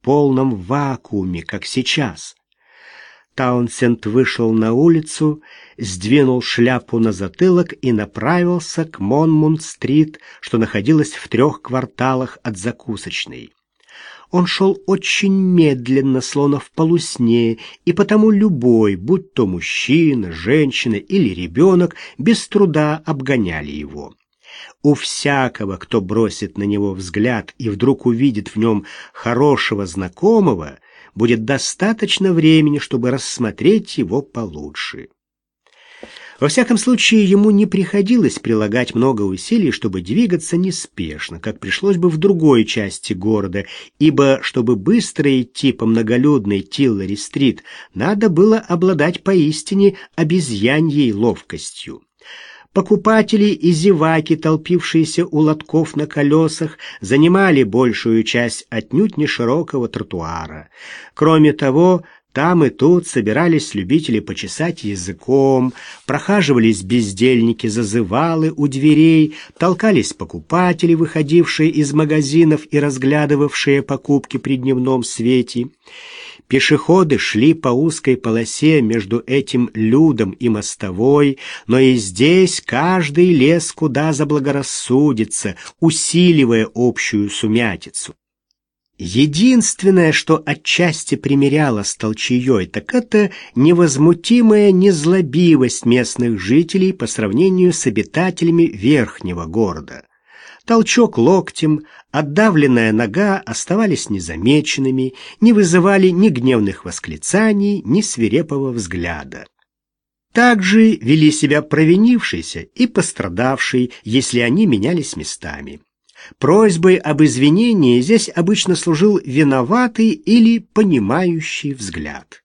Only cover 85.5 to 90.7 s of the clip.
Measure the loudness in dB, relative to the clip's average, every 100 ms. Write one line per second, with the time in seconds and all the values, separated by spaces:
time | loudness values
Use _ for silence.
85.5 | -10 -16 -2 0 0 -2 2 4 4 4
86.5 | 2 0 0 -2 -2 -4 -2 -4 -4 -2
87.5 | 0 -2 -6 -12 -14 -14 -18 _ _ _
88.5 | _ _ _ _ -14 -4 0 0 2 2
89.5 | 4 0 0 2 4 4 2 0 -2 -2
90.5 | -6 -4